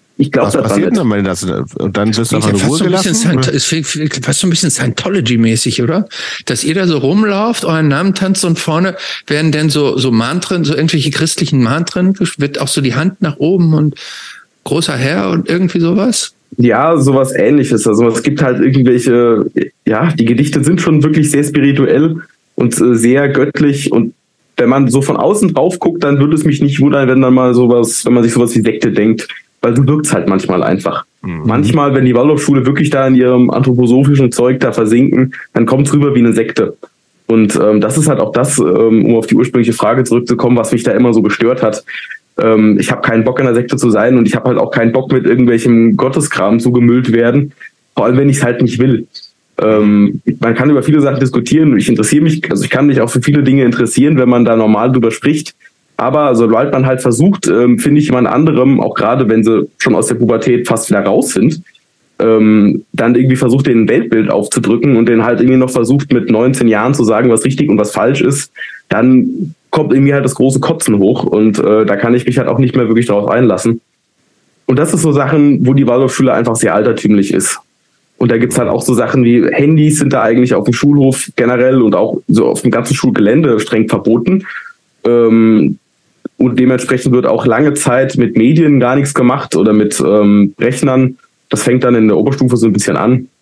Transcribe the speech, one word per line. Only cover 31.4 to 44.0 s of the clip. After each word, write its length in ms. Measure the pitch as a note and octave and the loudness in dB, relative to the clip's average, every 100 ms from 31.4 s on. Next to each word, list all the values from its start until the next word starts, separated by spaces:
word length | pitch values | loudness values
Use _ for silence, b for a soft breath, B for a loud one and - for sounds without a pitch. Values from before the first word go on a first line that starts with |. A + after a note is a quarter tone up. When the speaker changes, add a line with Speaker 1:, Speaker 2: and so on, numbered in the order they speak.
Speaker 1:
Manchmal, 500 | D#2 A#2+ G#2+ D3 C#3+ | -2 -2 0 0 0
wenn 100 | C3+ | 0
die 100 | B2+ | 2
Waldorfschule 520 | A#2+ C#3+ D3 - C#3 B2 | 2 2 0 0 0 0
wirklich 240 | C#3 D3 | 0 0
da 160 | C#3 C3+ | 0 2
in 80 | |
ihrem 360 | C3 B2 B2+ B2 | 2 2 2 2
anthroposophischen 840 | - C3+ B2 A#2+ B2+ C#3 C#3 B2+ | 0 0 0 2 2 2 2 2
Zeug 280 | - B2 B2+ | 0 -2 0
da 120 | B2 | -2
versinken, 600 | A#2 G#2+ A#2 C#3 B2+ C3 B B | -2 0 2 2 2 -2 B B
dann 140 | A#2+ A#2 | -2 0
kommt's 260 | C3 C#3+ | 0 0
rüber 220 | D3 C#3+ | 0 0
wie 60 | C3 | 2
eine 120 | A#2 | 2
Sekte. 440 | A2+ A2+ - G2+ - - _ _ _ - | 0 -2 -2 -4 -6 -20 _ _ _ -2
Und, 300 | A2+ G#2 - | 0 2 0
ähm, 240 | G#2 G#2+ | 2 2
das 180 | G#2+ D3 | 0 0
ist 100 | D3+ | 0
halt 120 | C3+ | 0
auch 120 | D#2 | -2
das, 260 | - C3+ - | -2 -2 0
ähm, 460 | E2+ F#2 A2+ A2 A2+ | 0 2 2 2 2
um 100 | A2+ | 0
auf 100 | A2+ | 2
die 80 | |
ursprüngliche 400 | - B2+ B2 A#2 | 0 0 0 0
Frage 300 | A2+ G#2+ B2+ | 0 0 0
zurückzukommen, 520 | A#2+ A#2+ B2 A#2 A#2+ A#2+ | 0 0 -2 -2 0 0
was 160 | A2 | 0
mich 100 | A#2 | -2
da 100 | A#2+ | 0
immer 200 | G#2+ B2 | 0 2
so 100 | A2 | 2
gestört 400 | G#2 - A#2+ B2+ | 0 0 -2 0
hat. 220 | A2 - - B B B _ - | -2 -4 -10 B B B _ -4
Ähm, 400 | A2+ A2 G#2+ G2+ | 0 2 4 2
ich 120 | - | 0
hab 120 | G#2+ | -4
keinen 220 | - A2+ | -2 0
Bock, 160 | A#2 B2+ | 0 0
in 60 | C3+ | 0
einer 80 | |
Sekte 220 | A#2 A#2+ - | 0 -2 -2
zu 140 | A#2+ | 0
sein 260 | G#2 | 2